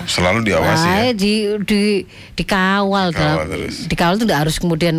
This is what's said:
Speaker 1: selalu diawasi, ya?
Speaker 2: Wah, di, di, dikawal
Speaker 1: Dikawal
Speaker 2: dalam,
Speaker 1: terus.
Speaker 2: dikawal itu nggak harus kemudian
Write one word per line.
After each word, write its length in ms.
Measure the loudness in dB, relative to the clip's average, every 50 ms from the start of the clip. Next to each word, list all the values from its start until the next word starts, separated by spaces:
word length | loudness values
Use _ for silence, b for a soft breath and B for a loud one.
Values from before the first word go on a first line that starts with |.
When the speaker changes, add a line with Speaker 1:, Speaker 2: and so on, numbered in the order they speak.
| -6
Speaker 1:
selalu 400 | -6 -2 0 2 2 2 2 2
diawasi, 400 | 2 2 2 2 2 2 2 2
ya? 140 | 2 2 2
Speaker 2:
Wah, 160 | 0 0 0
di, 200 | 0 0 0 0 0 0 -2 -2 -4
di, 200 | -2 0 0 2 2 2 2 0 -2 B B B B B B
dikawal 720 | -8 -4 -2 0 0 2 2 2 2 2 2 2 0 0 0
Speaker 1:
Dikawal 60 | 0
Speaker 2:
dalam, 240 | 0 0 0 0 -2 -2 -4
Speaker 1:
terus. 280 | -6 -6 -6 -8 -8 -8 -6
Speaker 2:
dikawal 280 | -4 -2 0 2 2 2
itu 80 | 2 2
nggak 160 | 0 2 2
harus 140 | 0 0 -2 -2
kemudian 380 | -2 -2 0 0 0 0 0